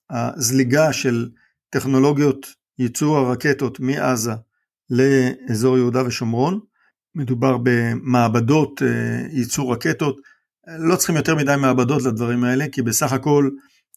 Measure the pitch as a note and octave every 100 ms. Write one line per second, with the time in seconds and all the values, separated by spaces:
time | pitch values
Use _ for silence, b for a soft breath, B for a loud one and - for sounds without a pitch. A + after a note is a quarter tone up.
0 | - A#2+ - - A#2+ C3+ B2 D3 D#3 -
1 | C3+ A#2 A#2+ b b b _ B2+ C3 C3
2 | C#3+ C#3 D3 C#3 - - _ - B2 -
3 | D3+ D3+ B2+ B2 D3+ - B2+ - C3 D3
4 | C#3 A#2+ A#2 A2 - _ _ _ - B2
5 | C3+ C3+ B2+ - - A2 B2+ B2+ B2 B2+
6 | B2 A#2 A2+ A#2 D3 G3+ - _ _ _
7 | _ - B2 B2 C3+ B2 B2 A#2+ A#2 A#2
8 | C3 B2 A#2 A#2 A#2 D#3 C#3 - B2+ A#2
9 | A#2 A#2 B2 D3 A2+ - B2+ A#2 E3 D#3
10 | D3+ C3+ b b b _ - D#3+ E3 F3+
11 | - D#3 D#3+ D#3 C#3 C#3+ C3+ B2+ B2 D3
12 | B2+ A2 A#2+ A#2+ B2 B2+ D3+ C3+ A#2 G#2+
13 | C#3+ C3 D3 D3 C3+ C#3 B B B